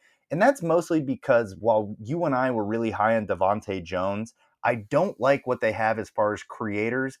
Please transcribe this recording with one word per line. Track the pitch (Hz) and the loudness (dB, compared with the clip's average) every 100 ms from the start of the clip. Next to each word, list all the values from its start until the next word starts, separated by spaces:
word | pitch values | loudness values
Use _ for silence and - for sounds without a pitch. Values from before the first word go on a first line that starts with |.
| _ _ - | _ _ -6
And | 151 | 2
that's | 233 277 | 2 2
mostly | 165 170 165 160 | 2 0 2 0
because | 135 127 - 120 110 95 | 0 -2 4 4 2 -2
while | 110 110 104 110 | 2 2 0 -6
you | 107 170 165 | -6 -2 0
and | |
I | 127 131 | 0 0
were | 117 | 0
really | 104 113 113 | -2 -2 -2
high | 101 107 113 | 0 2 2
on | 101 | 0
Devontae | 90 95 107 107 95 | 0 2 0 -2 -6
Jones, | 85 90 95 104 113 _ _ _ | -4 -4 -2 -4 -8 _ _ _
I | - | -2
don't | 120 104 143 190 - | -2 0 0 0 0
like | 123 139 127 | 2 2 0
what | 123 | 0
they | 113 | 0
have | 107 110 110 | 2 0 0
as | 95 | -4
far | - 104 | 0 0
as | 104 | -2
creators, | - - 110 101 113 127 131 - | -8 -8 -4 -2 -2 -2 -4 -6